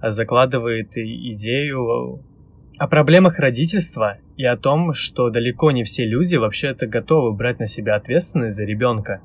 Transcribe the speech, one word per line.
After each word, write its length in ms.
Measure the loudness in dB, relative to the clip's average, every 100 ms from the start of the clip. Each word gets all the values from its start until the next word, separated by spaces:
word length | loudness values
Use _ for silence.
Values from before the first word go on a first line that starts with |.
закладывает 920 | -4 -2 0 2 2 2 -2 -4 -4 -8
и-, 360 | -8 -8 -10
идею 880 | -8 -4 -4 -4 -4 -2 -2 -4 -12 -18 _ -20 -20 -20 -6
о 80 | 0
проблемах 520 | 2 6 8 6 4
родительства 760 | 0 0 -2 -2 -4 -2 -2 -2 -16 -2
и 80 | 0
о 100 | 0
том, 360 | 2 2 0
что 360 | -2 -6 -2 0
далеко 400 | 0 -2 2 2
не 120 | 2
все 220 | -2 -2 -2
люди 300 | 0 2 2
вообще-то 500 | 0 -2 -6 -4 -4
готовы 460 | -4 2 2 2
брать 260 | 0 -2 -2
на 60 | -6
себя 280 | -6 -2 -2
ответственность 640 | 0 -2 0 -2 -2 -4
за 80 | -6
ребёнка. 560 | -2 0 -2 -4 -10